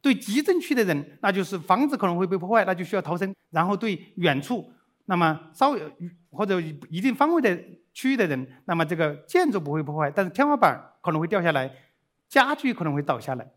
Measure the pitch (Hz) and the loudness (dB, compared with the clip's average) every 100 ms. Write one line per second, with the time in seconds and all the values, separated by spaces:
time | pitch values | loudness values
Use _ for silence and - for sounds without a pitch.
0 | 285 220 - 226 311 359 - 254 202 147 | 2 0 0 -2 2 0 2 0 2 0
1 | 143 - 202 196 185 190 147 190 285 277 | -4 -4 -2 0 -2 -6 0 2 2 0
2 | 190 175 185 185 180 226 190 180 180 202 | 0 0 0 -2 2 2 2 -2 -2 -2
3 | 147 170 190 190 _ 160 170 202 226 175 | -2 -4 -4 -8 _ 0 2 0 -2 -4
4 | - - 165 139 - 240 - _ _ _ | -8 0 2 2 -2 -6 -6 _ _ _
5 | - 175 165 156 - - 269 254 151 - | -4 2 2 0 -8 0 0 0 -8 -12
6 | 175 - _ 143 202 185 156 147 - 165 | -14 -16 _ -6 -2 0 -2 -10 -10 -4
7 | 247 233 294 339 233 175 - - _ - | -2 2 2 4 2 0 -6 -20 _ -6
8 | 254 262 185 131 127 - - 170 160 165 | -2 0 0 0 -6 -14 -4 -2 0 0
9 | 156 143 - 359 349 202 143 151 147 151 | -2 -2 -2 0 2 0 -2 -4 -4 -2
10 | 147 202 185 180 294 294 185 120 - _ | -2 0 -2 0 0 4 4 2 -12 _
11 | - 156 165 202 170 147 131 - _ _ | -2 -2 0 0 2 0 -4 -10 _ _
12 | _ _ _ 269 262 294 262 - 160 143 | _ _ _ 2 4 2 -2 -2 -2 -2
13 | 143 131 - 127 - | -2 -4 -4 -8 -10